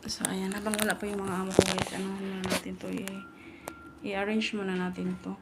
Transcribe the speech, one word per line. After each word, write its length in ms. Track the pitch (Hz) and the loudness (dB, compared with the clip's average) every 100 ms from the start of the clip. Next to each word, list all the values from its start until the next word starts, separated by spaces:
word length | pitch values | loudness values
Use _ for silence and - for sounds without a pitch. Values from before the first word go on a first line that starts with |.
| 214 | -6
So, 160 | - - | 0 0
ayan. 240 | 190 190 | 2 0
Habang 240 | 208 208 | 0 0
wala 240 | 214 214 180 | 2 2 2
pa 80 | 208 | 0
yung 160 | 202 | 0
mga 160 | 196 185 | 0 0
amo 160 | 190 | 2
ko 80 | 185 185 | 4 6
guys, 240 | 185 - | 4 2
ano 160 | - 190 196 | 0 -2 -2
muna 240 | 196 190 185 | -2 0 2
natin 240 | 185 - 185 | 2 0 -4
to, 80 | 185 | -2
i-, 360 | 185 190 190 - - - - - - - - 208 | -2 -4 -6 -10 -14 -14 -10 -10 -10 -14 -8 -2
i-arrange 480 | 196 202 220 214 208 | 0 2 4 2 0
muna 160 | 190 | 0
natin 480 | 185 180 180 185 180 | 2 2 0 -2 -2
to. 160 | 185 190 | -4 -8